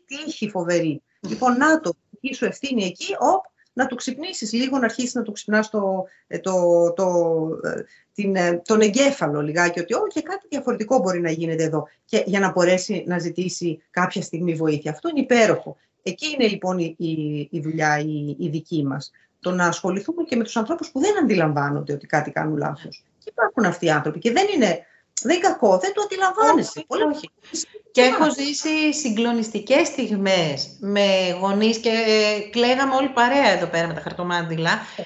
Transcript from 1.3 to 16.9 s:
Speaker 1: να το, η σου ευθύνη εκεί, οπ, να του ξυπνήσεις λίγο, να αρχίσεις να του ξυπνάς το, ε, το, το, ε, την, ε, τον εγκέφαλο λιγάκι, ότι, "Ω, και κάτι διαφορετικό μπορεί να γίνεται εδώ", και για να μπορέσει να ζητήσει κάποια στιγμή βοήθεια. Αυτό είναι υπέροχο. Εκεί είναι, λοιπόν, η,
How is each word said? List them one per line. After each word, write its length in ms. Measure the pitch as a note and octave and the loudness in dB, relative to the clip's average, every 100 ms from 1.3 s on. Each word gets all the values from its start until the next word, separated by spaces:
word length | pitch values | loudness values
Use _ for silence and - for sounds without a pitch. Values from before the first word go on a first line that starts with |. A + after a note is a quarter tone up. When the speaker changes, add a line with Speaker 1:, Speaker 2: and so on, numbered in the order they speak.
| G#3+ B3+ B3 | 0 2 4
Speaker 1:
να 220 | D4+ D#4+ | 4 2
το, 140 | F3 - _ - | 0 -8 _ -12
η 140 | C4+ | -10
σου 120 | C4 A#3+ | -4 -4
ευθύνη 380 | - C#4 A#3+ F#3 | -4 -4 -2 -2
εκεί, 300 | F3+ E4+ G4 | -4 -6 0
οπ, 260 | C4+ F#4+ - _ _ | 2 2 -2 _ _
να 140 | - C4+ | -4 -2
του 80 | - | -4
ξυπνήσεις 580 | - C4+ F4 F4+ G#3+ | -8 -8 -8 -8 -4
λίγο, 240 | A3+ C4 C4+ | -2 0 0
να 80 | A3+ | 0
αρχίσεις 280 | - B3 | 0 -4
να 80 | B3 | -4
του 100 | G#3+ | -6
ξυπνάς 380 | G#3 - G#3+ G#3+ | -8 0 0 0
το, 360 | G#3+ G3 F#3+ F#3 _ - | -2 -2 -2 -6 _ -10
ε, 120 | E3+ | -8
το, 140 | F#3+ F#3 F3 F3 E3+ | 0 2 6 6 4
το, 140 | E3+ F#3 F3 E3+ E3 D#3+ - | 2 2 2 2 0 -2 -4
ε, 200 | - - - _ _ | -6 -6 -10 _ _
την, 220 | - G3 F#3+ | -6 -2 0
ε, 260 | F3 F3 - | 0 0 2
τον 160 | G#3+ | 4
εγκέφαλο 600 | G#3+ A3 C#4 C#4 D3+ D3 | 4 4 2 2 -2 -2
λιγάκι, 380 | D3 D#3+ F3 F3 | -2 0 0 0
ότι, 140 | E3+ | -2
"Ω, 140 | C4+ G#4 | -2 -2
και 140 | D#4 | -4
κάτι 260 | D4+ G4 - | -6 -8 -8
διαφορετικό 500 | C#4 B3+ F#3+ G#3+ B3+ | -6 -4 -2 2 2
μπορεί 220 | F#3 F3 | 2 0
να 100 | E3+ | 0
γίνεται 320 | D#3+ E3 D#3+ | -2 -2 0
εδώ", 240 | D#3+ D3+ D3 _ _ | 0 -2 -4 _ _
και 180 | A3 - | -2 0
για 140 | G3 | 0
να 120 | F#3+ | 0
μπορέσει 520 | F#3 F3 F#3 - E3+ - | 2 4 2 0 -4 -4
να 100 | F3+ | -4
ζητήσει 640 | E3+ E3+ F3+ - F3 D#3 _ | -4 -4 -6 -4 -6 -6 _
κάποια 300 | - F3+ G3 | -2 -2 -2
στιγμή 320 | - E3 F3 | -6 -4 -2
βοήθεια. 380 | D#3 D#3+ D3 D3+ | 0 0 0 -4
Αυτό 180 | D3+ E4+ | -6 -4
είναι 100 | D4+ | -2
υπέροχο. 580 | C4 A#3+ G#3+ C3 - - _ _ | 2 4 4 2 -4 -18 _ _
Εκεί 300 | F#3+ F3+ D#4 | -10 -6 -6
είναι, 140 | C#4+ A3+ | 0 0
λοιπόν, 300 | F3+ F#3 F#3 | 0 -4 -2
η, 160 | E3 | -4